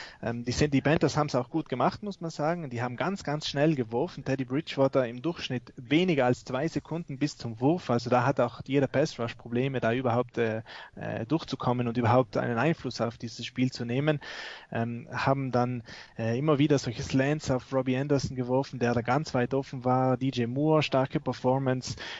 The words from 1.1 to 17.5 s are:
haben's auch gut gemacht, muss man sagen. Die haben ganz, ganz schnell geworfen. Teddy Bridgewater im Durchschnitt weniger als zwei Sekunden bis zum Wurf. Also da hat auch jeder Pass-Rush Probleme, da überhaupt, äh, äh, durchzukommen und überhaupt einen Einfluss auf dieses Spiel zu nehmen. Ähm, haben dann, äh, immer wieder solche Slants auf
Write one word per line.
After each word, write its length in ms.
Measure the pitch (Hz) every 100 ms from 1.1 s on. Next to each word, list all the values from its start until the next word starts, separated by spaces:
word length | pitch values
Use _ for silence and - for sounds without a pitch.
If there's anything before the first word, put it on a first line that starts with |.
| 151
haben's 180 | 131
auch 140 | 131 -
gut 220 | 160 -
gemacht, 320 | 131 165 -
muss 180 | 208 190
man 100 | 165
sagen. 380 | - 151 175 147
Die 140 | 120
haben 140 | 123 120
ganz, 280 | 147 196
ganz 240 | - 151 -
schnell 260 | 143 156
geworfen. 480 | 143 110 120 175 -
Teddy 220 | 135 135
Bridgewater 640 | 123 135 - - 135 139 120
im 140 | 123
Durchschnitt 500 | 151 170 - 123 - -
weniger 500 | 117 156 185 143 123
als 180 | 127
zwei 240 | - 127 160
Sekunden 500 | 147 - 165 170 131
bis 200 | 147 -
zum 200 | 123 110
Wurf. 280 | 135 175 -
Also 220 | 120 120
da 160 | 120 127
hat 120 | 139
auch 220 | 120 - -
jeder 220 | 139 131
Pass-Rush 460 | 135 156 - 117
Probleme, 460 | - 117 123 135 127
da 120 | 113
überhaupt, 420 | 123 127 117 123 -
äh, 260 | 113 135 - - - -
äh, 280 | 107 110
durchzukommen 640 | 113 160 - 135 127 123 120
und 80 | 120
überhaupt 400 | 120 123 127 131
einen 220 | 123 113
Einfluss 420 | 147 170 131 -
auf 160 | 117 -
dieses 300 | 113 - 117
Spiel 260 | - 127
zu 140 | - 120
nehmen. 340 | 123 151 151 - - - - -
Ähm, 380 | 113 117 117 -
haben 400 | 127 135 139 135
dann, 320 | 123 123 123 - - - -
äh, 200 | 113 120
immer 200 | 156 139
wieder 200 | 147 139
solche 240 | 123 110
Slants 480 | - 135 135 151
auf 220 | -